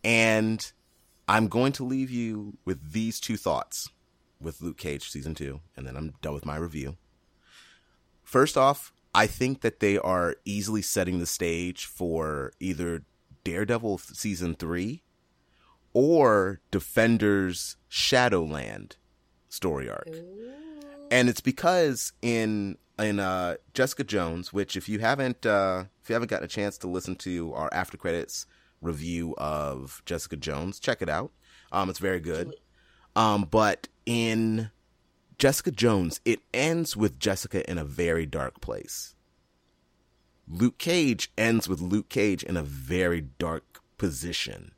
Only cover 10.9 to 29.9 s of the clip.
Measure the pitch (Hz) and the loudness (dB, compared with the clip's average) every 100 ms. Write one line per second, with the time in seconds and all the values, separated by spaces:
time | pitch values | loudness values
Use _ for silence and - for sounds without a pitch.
10.9 | 104 90 90 85 - 87 82 87 87 - | 0 0 0 -4 -2 -2 -2 -4 -6 -12
11.9 | - 90 80 78 76 67 _ 92 82 85 | -6 -2 -2 -2 -4 -6 _ -6 -4 -4
12.9 | 82 - _ _ - 98 85 104 117 113 | -6 -10 _ _ -10 -6 -2 0 0 0
13.9 | 92 - - 107 87 87 80 80 87 101 | -4 -6 -8 -6 -2 -4 -4 -4 -4 -4
14.9 | 156 _ _ _ _ _ _ _ _ _ | -8 _ _ _ _ _ _ _ _ _
15.9 | 123 139 170 131 104 95 95 _ 98 - | 4 6 8 8 6 4 -2 _ -4 2
16.9 | - 113 113 104 101 92 87 - - _ | 4 6 6 6 6 4 -2 -8 -12 _
17.9 | - - 127 123 95 78 76 58 50 50 | -2 4 4 6 4 0 -6 -8 -10 -14
18.9 | - _ _ _ _ _ - 95 71 62 | -20 _ _ _ _ _ -4 -2 -2 -4
19.9 | 50 165 160 175 196 233 277 320 302 285 | -8 -10 -14 -14 -16 -16 -16 -16 -16 -18
20.9 | 285 285 123 123 113 - - 170 180 156 | -18 2 4 4 2 -2 0 2 4 2
21.9 | 123 - _ 120 113 110 107 98 - _ | 0 -6 _ 0 0 0 -2 -4 -8 _
22.9 | - 107 101 95 92 87 - _ - 131 | -4 0 0 0 0 -2 -4 _ 0 0
23.9 | - - 101 85 85 90 98 98 95 - | 0 -2 0 0 -4 -4 -4 -4 -6 -4
24.9 | 104 110 139 127 120 117 101 95 92 95 | 0 0 2 -2 0 2 4 4 0 -6
25.9 | _ - 113 117 98 87 - 101 - 92 | _ -2 -2 0 -4 -4 -4 -4 -4 -4
26.9 | 90 90 90 92 87 82 60 78 82 90 | -4 -4 -8 -4 -4 -4 -4 -2 -2 -4
27.9 | - 87 85 - - - _ _ _ 85 | -4 -2 -2 -4 -10 -14 _ _ _ -6
28.9 | 76 85 85 85 - 76 76 71 67 67 | -4 -4 -4 -4 -4 -4 -2 -4 -6 -10